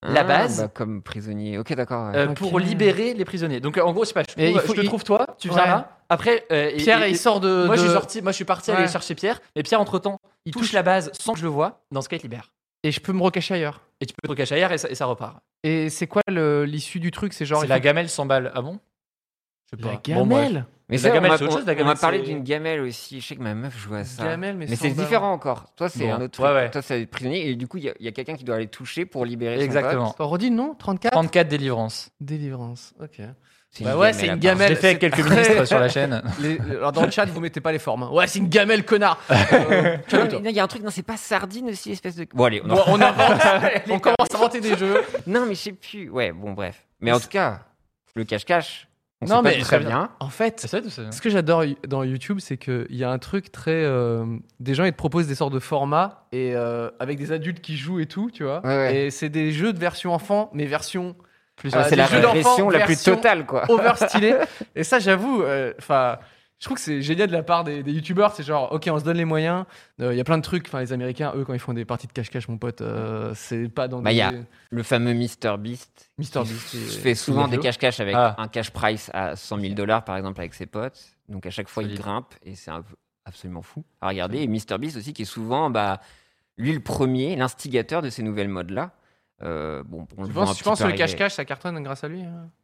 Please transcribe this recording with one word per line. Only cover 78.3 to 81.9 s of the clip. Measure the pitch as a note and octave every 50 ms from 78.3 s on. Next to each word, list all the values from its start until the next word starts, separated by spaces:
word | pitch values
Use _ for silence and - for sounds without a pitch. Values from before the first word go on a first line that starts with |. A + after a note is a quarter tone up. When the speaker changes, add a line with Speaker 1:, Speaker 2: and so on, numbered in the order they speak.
| G#2+ G#2
Speaker 2:
un | A2 A2
cash | - A#2+ A2+ -
price | - - - G#2+ A2 A2 - - -
à | G2 F#2+ E2+ D2
cent | G2 - - A2 G#2
mille | G2+ F#2+ G2+
dollars, | G2+ G2+ G2+ A2 A2+ A2+
par | - F#2+
exemple, | F#2+ F#2+ F#2+ F#2+ F#2+
avec | F2+ E2+ -
ses | - F#2
potes. | - _ G#2+ A2+ C3 _ - - _ _ _ _ _
Donc, | G2+ F#2+ -
à | F#2
chaque | F#2 - G2+ -
fois, | - - A2
il | G#2